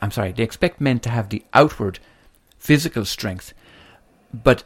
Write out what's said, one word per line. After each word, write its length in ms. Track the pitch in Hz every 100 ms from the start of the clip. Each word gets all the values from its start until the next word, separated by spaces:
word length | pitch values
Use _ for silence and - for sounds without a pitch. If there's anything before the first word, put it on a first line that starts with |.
I'm 100 | 98
sorry, 220 | 117 98
they 100 | 104
expect 360 | 113 - 175 -
men 200 | 139 123
to 100 | 120
have 200 | 117 101
the 140 | 104 -
outward 460 | 123 151 - 101 - - _ _ _ _ _
physical 460 | - 147 160 - 101
strength, 480 | - 107 92 - - - - - - _ _ _
but 320 | 113 135 120